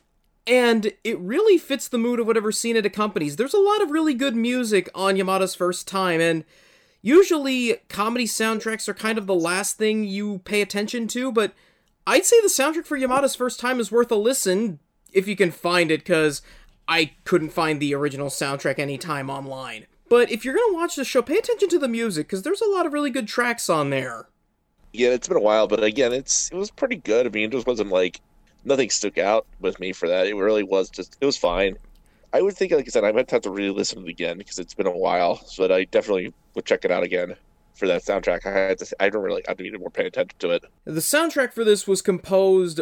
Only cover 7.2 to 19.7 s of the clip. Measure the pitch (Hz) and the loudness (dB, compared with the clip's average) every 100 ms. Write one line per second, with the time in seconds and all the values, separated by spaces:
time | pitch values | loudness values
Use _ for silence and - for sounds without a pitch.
7.2 | 381 320 269 254 240 - - - 214 240 | 6 4 0 0 0 -2 -6 -4 -2 -2
8.2 | 233 - 220 220 220 220 - 196 214 220 | -2 -2 -2 -2 -4 -6 -8 -6 -4 -4
9.2 | 190 185 165 180 202 - 220 220 208 196 | 0 0 0 -2 -4 -2 -2 0 -2 -4
10.2 | 208 196 - 208 202 202 208 247 226 247 | -6 -8 -4 -2 0 -2 -4 -4 -6 -4
11.2 | 262 226 202 - _ _ _ _ - - | -2 0 0 -4 _ _ _ _ 0 2
12.2 | 392 466 403 - 277 320 320 294 262 262 | 6 6 6 4 0 -2 -4 -2 0 2
13.2 | 277 - 247 233 240 254 214 226 240 220 | 0 0 -4 -4 -4 -2 0 2 2 2
14.2 | 214 262 196 185 226 156 _ _ _ 190 | 2 0 2 2 0 -4 _ _ _ 0
15.2 | 185 196 185 151 170 180 165 156 - 170 | 0 2 0 0 0 2 2 0 2 2
16.2 | 156 143 - - - _ - 165 160 - | 2 0 -10 -20 -20 _ -2 0 0 -4
17.2 | - 180 156 - 160 151 147 139 147 131 | 0 0 0 -2 -2 0 -2 -2 -2 -4
18.2 | 143 - 143 139 151 135 143 139 170 147 | -6 -4 -4 -2 -2 -2 -4 -6 -8 -6
19.2 | 135 139 135 131 127 | -6 -8 -10 -12 -12